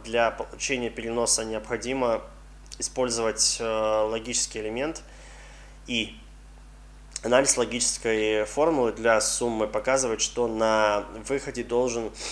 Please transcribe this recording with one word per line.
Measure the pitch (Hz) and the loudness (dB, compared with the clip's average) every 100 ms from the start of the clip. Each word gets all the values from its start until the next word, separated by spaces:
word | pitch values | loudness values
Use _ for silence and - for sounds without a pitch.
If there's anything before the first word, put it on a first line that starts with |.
для | - 117 117 | -4 2 2
получения | 110 110 - - 131 117 | 0 -8 -6 -4 -2 -4
переноса | 117 113 117 113 - 110 | -6 -4 -2 2 0 0
необходимо | 110 110 117 117 135 120 113 - - - - - - | -6 -4 -6 -4 0 0 0 -4 -18 -20 -20 -18 -10
использовать, | - - 127 117 113 107 - - | -8 -2 -2 0 0 2 0 0
э, | |
логический | 117 110 110 107 107 113 113 117 - 110 | -2 0 2 2 2 -2 -4 -4 -4 -4
элемент | 107 117 151 160 - - - - - - - - - | -6 -4 -4 -6 -12 -20 -20 -20 -20 -20 -20 -16 -4
и | 117 104 - - - - - - - - - - - | -2 -2 -8 -20 -20 -20 -20 -20 -20 -20 -20 -16 -6
анализ | 117 127 135 - | 4 4 6 2
логической | 113 120 - - 117 110 107 107 | 0 0 -2 -2 0 2 2 2
формулы | 107 - 160 151 120 | 0 2 2 4 2
для | 113 117 110 | 2 4 4
суммы | - - 120 110 107 | 4 0 -2 0 0
показывает, | 107 123 135 127 110 | 0 2 2 2 0
что | - - 117 | -2 0 -2
на | 110 110 110 107 104 101 110 107 | 2 4 6 4 2 -2 -8 -4
выходе | 135 143 120 | -4 -4 -6
должен | 117 120 127 117 110 - - | -2 0 0 -2 -6 -8 -12